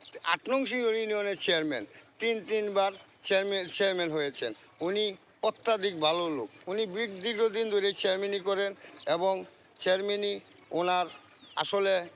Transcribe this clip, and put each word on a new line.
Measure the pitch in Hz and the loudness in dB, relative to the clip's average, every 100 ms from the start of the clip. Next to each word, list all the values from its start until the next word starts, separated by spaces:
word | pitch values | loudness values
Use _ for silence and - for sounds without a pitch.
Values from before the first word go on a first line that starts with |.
| - - | -18 -8
আট | 165 180 - | -2 -2 0
নং | 269 226 | 0 0
সিংরৈল | 247 233 220 | 0 0 0
ইউনিয়নের | 220 208 202 185 | 0 -2 -2 -2
চেয়ারম্যান, | - 165 156 127 101 - - - | 2 2 2 -2 -6 -14 -20 -4
তিন | 226 220 180 | -2 -2 -2
তিনবার | 220 208 196 196 190 - - | -2 0 2 0 -2 -14 -10
চেয়ারম্যান, | - 190 196 196 175 | 2 2 2 -2 -2
চেয়ারম্যান | - 196 185 170 | 0 2 2 0
হয়েছেন। | 151 143 127 120 107 - - | 0 -2 -2 -6 -6 -14 -6
উনি | 165 202 214 190 - _ | -2 0 -2 -4 -16 _
অত্যাধিক | 220 - 233 214 196 170 | -2 0 0 2 0 2
ভালো | 151 170 170 | 2 4 0
লোক। | 143 107 - - | -2 -6 -8 -6
উনি | 208 214 | -4 -2
বি-, | 190 226 190 | -2 -4 -4
দীর্ঘদিন | 208 214 226 208 220 | -4 2 2 2 0
ধরে | 202 196 | 2 2
চেয়ারম্যানই | 202 196 190 202 202 | 0 0 0 -2 -2
করেন | 185 196 202 202 - - - | 0 0 -2 -6 -14 -8 -2
এবং | 143 190 190 180 - - - | 2 2 0 -4 -16 -20 -4
চেয়ারম্যানই | 185 190 202 202 202 196 - - - | 2 2 2 -2 -2 -4 -10 -20 -6
ওনার, | 156 180 180 165 - - - - - | -2 2 2 0 -6 -20 -20 -8 -4
আসলে | - 202 196 190 170 | 0 2 2 2 -2